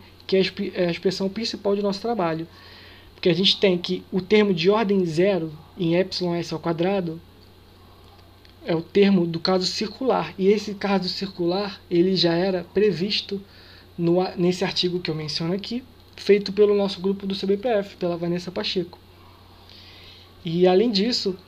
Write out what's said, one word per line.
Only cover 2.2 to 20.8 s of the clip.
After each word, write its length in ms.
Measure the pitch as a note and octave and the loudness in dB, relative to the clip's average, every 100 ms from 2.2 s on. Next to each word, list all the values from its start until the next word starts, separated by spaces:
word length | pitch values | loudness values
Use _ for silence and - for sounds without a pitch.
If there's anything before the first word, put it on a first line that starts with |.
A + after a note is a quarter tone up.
| E3+ D#3+ E3 - - - - - - | -2 -2 -8 -14 -20 -20 -20 -20 -20
Porque 160 | - F3+ | -2 2
a 40 | |
gente 260 | E3+ F#3+ - | 4 2 4
tem 180 | G3+ F3+ | 2 2
que 260 | F3+ F3+ - | -2 -6 -4
o 100 | F#3+ | -6
termo 320 | F#3 G#3+ G#3 | 2 4 4
de 160 | F3 E3+ | 4 4
ordem 360 | G#3+ G#3+ G3 F3 | 4 2 2 0
zero 480 | D#3 G3 F#3 D#3+ D#3 - - | 2 2 2 -4 -10 -20 -4
em 180 | E3 E3+ | 0 2
epsilon 400 | F#3+ - F3+ E3+ | 0 -2 -2 -2
S 180 | D#3+ | -4
ao 60 | D#3+ | -4
quadrado 600 | E3 E3 F3 G3+ E3+ E3 - - - - - - - - - - - - - - D4+ | -4 0 0 2 0 -4 -14 -20 -20 -20 -20 -20 -20 -20 -20 -20 -20 -20 -20 -14 -4
é 100 | D#3+ | -4
o 60 | |
termo 460 | E3 G3+ G3+ F#3+ E3+ | 0 4 6 4 2
do 120 | E3 | -2
caso 260 | F3 F#3 F#3 | 0 0 0
circular, 680 | - G#3+ - C4 F#3 D#3+ - | -4 -6 -4 0 0 -2 0
e 80 | F#3+ | 2
esse 260 | G#3 G#3+ | 2 0
caso 340 | G3 G3+ G3 F3+ | -6 -2 0 -2
circular 720 | - F#3+ - E3+ F#3 G3+ - - | -6 -8 -4 -2 -2 -4 -10 -2
ele 260 | F3 F#3 F#3 | 2 4 4
já 180 | E3+ | 2
era 320 | E3+ F#3+ F#3 F3 | 2 0 -2 -2
previsto 680 | F#3+ G#3 D#3 G3+ - - G3 - - - - - - | 2 2 2 -2 -4 -6 -10 -12 -20 -20 -20 -18 -2
no 220 | E3+ F3 | 2 2
a-, 140 | F#3+ - | 0 0
nesse 280 | F3 F3+ | 0 0
artigo 360 | F#3 - F3+ F3 | -2 -2 -2 -2
que 100 | F3+ | -4
eu 60 | D#3 | -6
menciono 380 | D3+ - E3 | -6 -4 -4
aqui, 300 | G3 - A#3+ - - - - | -4 -4 -10 -10 -20 -20 -10
feito 340 | - G3+ G3+ | 2 2 2
pelo 240 | G3 G#3 G3+ | 2 2 2
nosso 240 | G3 G3 | -2 -4
grupo 280 | F#3+ G3 G3 | -4 -4 -6
do 80 | F#3+ | -6
C 100 | F#3+ | -2
B 120 | G3+ | -2
P 100 | B3 | 0
F, 280 | G#3+ G3 - | -2 -4 -6
pela 220 | F3+ E3+ | -4 -2
Vanessa 340 | F3 F3 F3+ | -4 -4 -6
Pacheco. 480 | G3 G#3 F#3+ E3+ - - - - - - - - - - - - - - - | -8 -4 -4 -6 -12 -20 -20 -20 -20 -20 -20 -20 -20 -20 -20 -20 -20 -20 -12
E 240 | E3+ E3+ F3+ | -4 2 4
além 240 | F#3 | 6